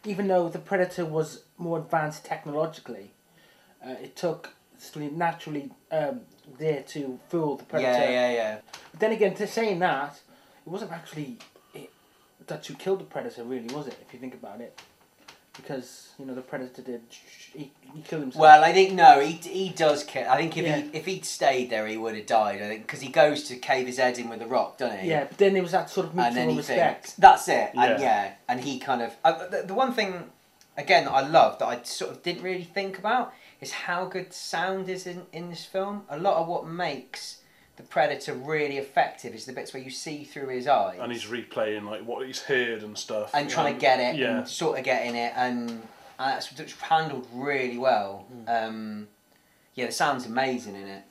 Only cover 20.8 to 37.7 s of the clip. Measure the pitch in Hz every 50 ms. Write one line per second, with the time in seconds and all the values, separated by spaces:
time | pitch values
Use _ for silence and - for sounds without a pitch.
20.8 | 147 - - 151 - 190 190 185 - - - - 170 143 131 127 123 120 117 107
21.8 | 107 107 110 110 110 113 110 107 107 - 123 110 107 104 98 98 101 104 110 107
22.8 | 107 - - 131 135 135 131 165 151 151 143 135 - - 127 123 - - 135 131
23.8 | 127 127 123 135 131 123 123 123 117 113 113 107 117 113 127 120 101 - - -
24.8 | 127 120 107 95 95 - 160 151 135 - - - 202 196 190 190 180 165 170 185
25.8 | - - - - 175 160 160 147 123 120 120 123 123 120 123 - 143 - 127 -
26.8 | 165 143 - - - - - - 185 185 - - - 180 147 120 107 107 - 123
27.8 | 131 123 110 104 139 123 110 101 101 98 - - _ - 123 127 127 143 131 123
28.8 | - 139 131 120 117 113 - - - 160 165 - 185 175 190 180 - 180 190 226
29.8 | 262 254 - 220 208 190 180 175 160 - - _ _ _ _ _ - _ _ -
30.8 | 143 - 190 165 143 139 - 135 135 147 165 160 123 107 - - 131 113 120 120
31.8 | - - - - - - 131 - - 175 170 - 175 185 185 180 170 170 - 196
32.8 | 196 196 190 190 185 208 240 254 233 - - - - - - _ 135 123 - -
33.8 | - - 175 180 185 180 185 185 180 180 - - - - - 165 175 190 190 190
34.8 | 190 175 185 180 175 180 175 180 175 - - 160 170 175 170 165 - - - 190
35.8 | 190 202 208 208 202 - 143 151 170 202 165 160 165 165 175 156 - 160 165 175
36.8 | 180 160 139 127 - - - - - - - - _ _ _ _ _ _